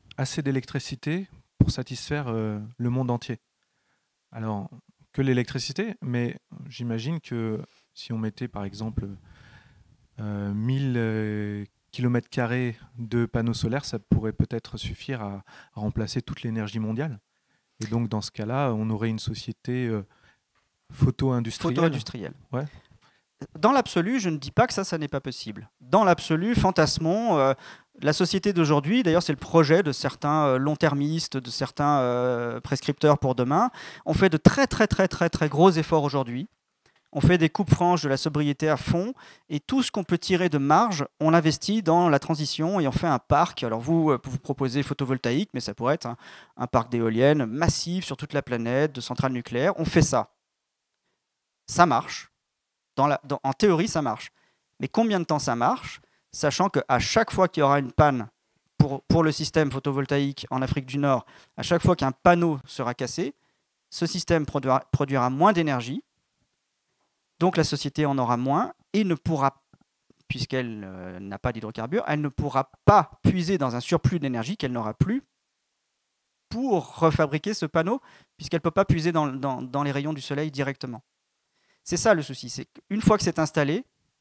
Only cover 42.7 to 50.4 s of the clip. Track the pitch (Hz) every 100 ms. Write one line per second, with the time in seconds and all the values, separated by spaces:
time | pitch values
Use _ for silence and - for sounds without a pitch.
42.7 | 196 139 - 170 127 - 147 175 - 117
43.7 | 113 123 165 156 127 139 127 - 135 135
44.7 | 135 135 139 131 131 117 139 214 127 107
45.7 | 104 120 165 120 120 - - - - 123
46.7 | 123 117 120 113 113 135 151 113 131 165
47.7 | - 170 180 - 135 147 147 - 120 117
48.7 | 131 147 135 - 120 131 123 - 123 165
49.7 | 190 156 170 135 123 104 _